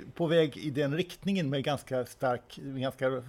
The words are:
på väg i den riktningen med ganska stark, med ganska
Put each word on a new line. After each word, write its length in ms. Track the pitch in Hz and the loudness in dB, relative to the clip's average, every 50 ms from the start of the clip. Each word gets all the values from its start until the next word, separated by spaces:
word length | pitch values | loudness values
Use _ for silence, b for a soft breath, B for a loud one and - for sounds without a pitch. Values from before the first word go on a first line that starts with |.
| - - - | -4 -8 -4
på 120 | - 170 | -2 2
väg 300 | 151 165 165 160 143 - | 4 6 6 6 4 2
i 140 | - 110 151 | -4 -6 -4
den 260 | 123 147 147 139 143 | 0 0 0 2 2
riktningen 540 | 165 175 - - - - 190 196 190 160 135 | 0 -2 -4 -6 -6 -2 0 0 2 2 0
med 140 | 143 139 123 | 0 0 0
ganska 420 | 151 143 120 - - 131 127 120 | 0 -2 -2 -2 -2 -2 -2 -2
stark, 520 | - - - 139 127 123 120 - - - - 147 | -4 -6 -2 0 0 0 0 -4 -10 -16 -12 -10
med 200 | 139 135 131 131 | -8 -4 -2 -2
ganska 400 | 135 131 - 135 131 131 123 120 | -2 -2 0 0 0 0 -2 -6